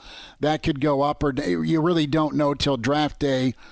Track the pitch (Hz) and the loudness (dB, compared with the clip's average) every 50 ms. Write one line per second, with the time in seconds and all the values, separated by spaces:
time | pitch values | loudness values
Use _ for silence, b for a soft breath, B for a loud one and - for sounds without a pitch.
0 | B B B B B B B B - 147 156 156 - 170 151 135 139 151 143 135 | B B B B B B B B 0 0 0 0 -2 -2 -2 0 0 0 2 2
1 | 143 143 147 - 151 147 127 131 151 175 175 170 156 160 160 160 151 175 180 170 | 2 0 0 0 -2 -2 -2 -2 -2 -2 -2 0 0 0 2 2 2 2 2 2
2 | 151 143 135 156 156 147 - 143 151 143 143 135 - 143 139 123 110 131 143 151 | 0 0 2 2 2 2 2 0 0 0 0 0 0 0 0 0 0 0 2 2
3 | 151 143 - - 147 139 135 131 131 131 117 B B B | 0 0 -2 -2 -2 0 0 2 2 0 -2 B B B